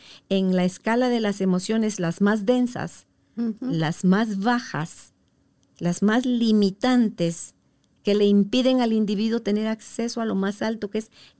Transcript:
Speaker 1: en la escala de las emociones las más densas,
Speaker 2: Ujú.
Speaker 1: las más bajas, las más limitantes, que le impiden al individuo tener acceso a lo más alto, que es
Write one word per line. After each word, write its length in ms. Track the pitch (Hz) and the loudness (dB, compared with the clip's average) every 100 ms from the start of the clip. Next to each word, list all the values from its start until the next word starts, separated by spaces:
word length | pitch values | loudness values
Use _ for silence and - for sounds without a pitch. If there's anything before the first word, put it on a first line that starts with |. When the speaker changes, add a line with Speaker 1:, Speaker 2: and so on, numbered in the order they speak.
| - - - | -10 -16 -4
Speaker 1:
en 260 | 190 190 185 | 0 2 2
la 100 | 180 | 0
escala 440 | - 220 233 254 | -2 -2 0 0
de 100 | 240 | 0
las 220 | 208 196 | 0 0
emociones 580 | 190 180 185 226 214 208 | 0 0 0 -2 -2 -2
las 220 | 170 170 | -4 0
más 240 | 202 220 196 | 2 2 2
densas, 600 | 247 247 - 165 - - _ _ - | 2 0 -4 -8 -12 -18 _ _ -8
Speaker 2:
Ujú. 180 | 233 208 | -6 -6
Speaker 1:
las 420 | - 165 156 - 185 | -4 -2 -2 0 2
más 340 | 196 226 196 | 4 2 -2
bajas, 760 | 214 240 - 143 160 - - _ _ _ _ _ _ - | 0 -2 -2 -6 -6 -10 -14 _ _ _ _ _ _ -6
las 240 | 170 175 | -4 0
más 220 | 202 233 254 | 2 2 0
limitantes, 1300 | 240 226 214 196 196 254 247 220 - 170 170 - _ _ _ _ _ | 0 2 4 2 0 2 2 2 0 -4 -4 -10 _ _ _ _ _
que 120 | - 208 | 0 2
le 100 | 208 | 4
impiden 560 | 202 202 254 254 254 | 4 4 2 2 2
al 100 | 233 | 2
individuo 500 | 220 208 202 220 226 | 0 0 0 -2 -2
tener 260 | 214 208 220 | -2 -2 -2
acceso 520 | 220 - - 233 240 | -6 -8 -8 -6 -4
a 40 | 220 | -4
lo 100 | 190 | -2
más 260 | 196 208 | -2 -4
alto, 280 | 220 220 202 | -6 -6 -6
que 80 | 214 | -6
es 100 | 214 _ - | -8 _ -20